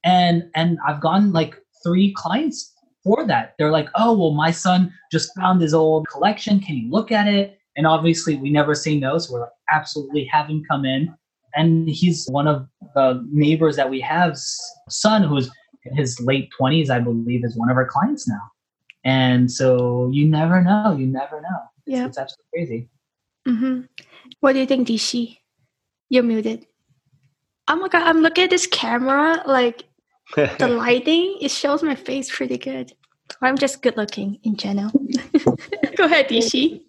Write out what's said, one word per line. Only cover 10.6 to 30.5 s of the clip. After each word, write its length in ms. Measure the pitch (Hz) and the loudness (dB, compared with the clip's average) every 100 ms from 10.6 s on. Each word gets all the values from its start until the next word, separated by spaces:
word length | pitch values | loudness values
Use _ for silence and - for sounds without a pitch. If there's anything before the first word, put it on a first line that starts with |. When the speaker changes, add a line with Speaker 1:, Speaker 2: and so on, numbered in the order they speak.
| 147 | -4
Speaker 1:
come 160 | 139 135 | -4 -2
in." 280 | 135 165 - _ _ _ 147 | -2 -4 -8 _ _ _ 0
And 320 | 165 160 165 | 2 4 0
he's 380 | 151 180 165 - | 0 0 0 -4
one 200 | 135 151 | -2 0
of 180 | 143 135 _ - 139 | 0 -6 _ -6 2
the 300 | 131 127 120 | 2 0 -2
neighbors 440 | 147 147 156 156 143 | 0 2 4 2 2
that 140 | 131 | -2
we 100 | 135 | -2
have's 580 | 127 160 175 143 - - - - - | -4 0 0 -2 -10 -10 -12 -20 -12
son, 340 | - 208 220 | -2 2 2
who's 260 | 165 143 123 - _ _ - | 2 0 -2 -8 _ _ -8
in 120 | 135 | -4
his 200 | 131 120 | -4 -2
late 280 | 120 135 - - | -2 -2 -4 -2
twenties, 320 | 131 160 143 | 0 2 0
I 100 | 123 | 0
believe, 440 | 120 117 117 123 | 0 -2 -2 -4
is 140 | 120 113 | -4 -4
one 120 | 120 | 0
of 60 | 127 | 0
our 120 | 127 | 0
clients 380 | 139 208 302 - | -2 -2 -2 -6
now. 140 | 104 104 _ _ _ _ - 131 | -8 -10 _ _ _ _ -8 -2
And 460 | 131 127 123 123 | 2 2 2 2
so 580 | - 131 127 123 123 123 | 2 2 2 0 -2 -2
you 120 | 139 156 | 2 2
never 320 | 151 160 185 | 2 2 2
know. 340 | 180 208 214 151 | 4 2 2 0
You 100 | 131 | -2
never 340 | 131 139 151 | -4 -8 -10
know. 180 | 165 175 - _ - | -8 -10 -12 _ -8
It's, 80 | 262 | -6
Speaker 2:
Yeah. 80 | 247 | -6
Speaker 1:
it's 120 | - | -8
absolutely 320 | 135 - _ | -12 -14 _
crazy. 360 | 165 165 117 120 _ _ _ _ _ 262 | -8 -6 -8 -12 _ _ _ _ _ -4
Speaker 2:
Mm-hmm. 340 | 226 262 254 254 - _ - 254 - | -2 0 -4 -8 -20 _ -20 -20 0
What 140 | 277 | 2
do 60 | 269 | 2
you 60 | 262 | 2
think, 220 | 262 240 | 0 0
Dishi? 520 | 226 - 240 233 _ _ _ _ _ _ _ _ | -2 -2 -6 -8 _ _ _ _ _ _ _ _
You're 140 | 254 | 2
muted. 420 | 240 220 220 226 _ _ _ _ _ _ _ _ _ _ - | 2 0 -2 -8 _ _ _ _ _ _ _ _ _ _ -4
Oh 80 | 320 | -2
my 140 | 370 | 2
God, 140 | 349 | 2
I'm 180 | 330 330 | 4 4
looking 240 | 320 330 370 | 4 4 2
at 40 | |
this 180 | 359 - | 2 0
camera, 760 | - 226 240 262 277 311 330 285 | -4 -2 -2 0 2 2 0 2
like, 380 | 262 247 233 - _ _ _ _ - | 2 2 -2 -20 _ _ _ _ 0
the 320 | 143 | 0